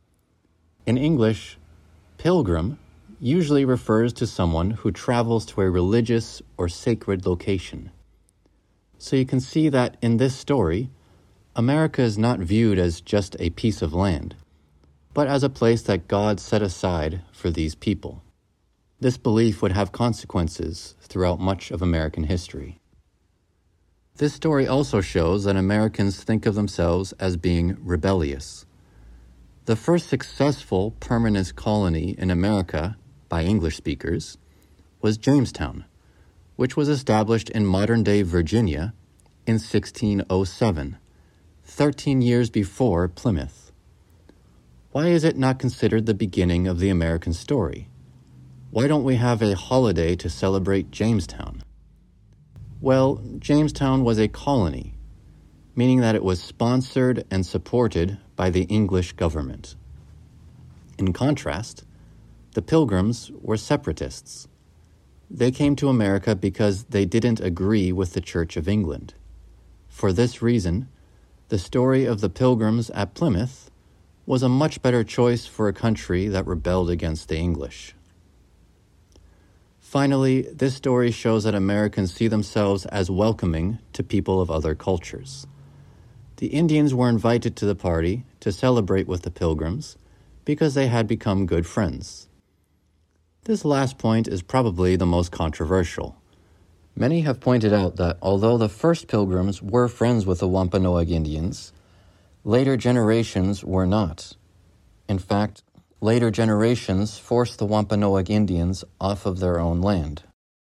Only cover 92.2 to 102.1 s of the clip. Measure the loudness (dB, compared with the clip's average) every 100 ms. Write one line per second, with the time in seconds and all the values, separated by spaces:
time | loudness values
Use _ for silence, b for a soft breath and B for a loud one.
92.2 | -20 _ _ _ _ _ _ _ _ _
93.2 | _ _ -4 -2 2 2 0 -2 0 2
94.2 | 0 -4 -2 0 0 2 2 2 2 2
95.2 | 0 -2 -4 -4 0 0 0 -4 -12 -14
96.2 | _ b b b b b b -4 0 0
97.2 | 0 0 2 2 4 2 2 -2 -4 -2
98.2 | 0 2 2 2 0 0 0 0 0 0
99.2 | 0 0 0 -4 -2 2 2 2 0 2
100.2 | 0 0 0 0 0 2 2 2 2 0
101.2 | -2 -4 -6 -8 -14 b b b b